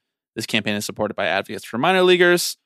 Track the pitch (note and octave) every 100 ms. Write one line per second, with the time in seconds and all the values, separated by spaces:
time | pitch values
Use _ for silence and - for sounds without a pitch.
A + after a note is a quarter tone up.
0 | _ _ _ - A2+ A2+ G#2+ G#2 - -
1 | G#2 G2 F#2+ F#2+ - G2+ - A2+ D#3+ F#3
2 | F#3 F3+ F3 F3 - -